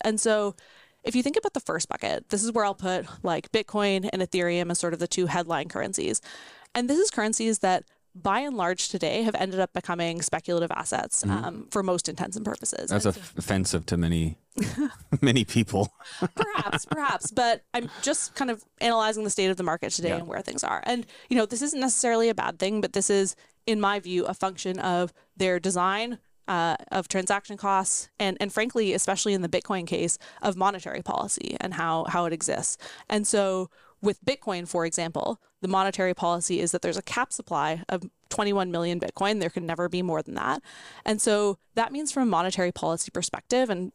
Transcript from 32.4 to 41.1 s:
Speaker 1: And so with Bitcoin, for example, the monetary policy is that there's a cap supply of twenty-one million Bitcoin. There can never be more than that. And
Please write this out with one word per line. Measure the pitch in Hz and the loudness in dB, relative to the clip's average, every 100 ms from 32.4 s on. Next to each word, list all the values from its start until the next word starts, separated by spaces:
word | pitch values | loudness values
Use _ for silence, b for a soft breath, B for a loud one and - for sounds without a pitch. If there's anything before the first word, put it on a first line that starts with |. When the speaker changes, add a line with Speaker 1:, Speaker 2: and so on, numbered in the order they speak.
| - - - - B B - | -2 -2 -2 -6 B B -2
Speaker 1:
And | 214 208 | 0 2
so | 208 196 185 185 b b b | 2 2 0 -4 b b b
with | 208 190 | 0 0
Bitcoin, | - 277 - 180 170 | -2 -2 -2 -4 -2
for | 175 165 | 0 0
example, | 170 170 - - 226 b _ | 0 -2 -2 -2 -4 b _
the | 185 | 0
monetary | 190 190 190 185 | 2 2 2 0
policy | 180 170 170 170 175 | 2 0 0 0 0
is | 170 | 0
that | 180 | 0
there's | 180 175 | -2 -2
a | |
cap | - 240 254 | -2 -2 -2
supply | - - 156 151 165 - | -6 -4 0 0 -2 -4
of | 180 180 - - | -6 -6 -16 -6
twenty-one | - 208 196 180 | -2 2 2 0
million | 170 170 175 | 0 0 -2
Bitcoin. | - - 196 214 | -4 0 0 2
There | 170 | 0
can | - 170 | -2 -4
never | 165 175 | -2 -2
be | 180 | 0
more | 180 156 | 0 -2
than | - - | -4 -4
that. | - 147 B B B B | -2 -2 B B B B
And | - | -2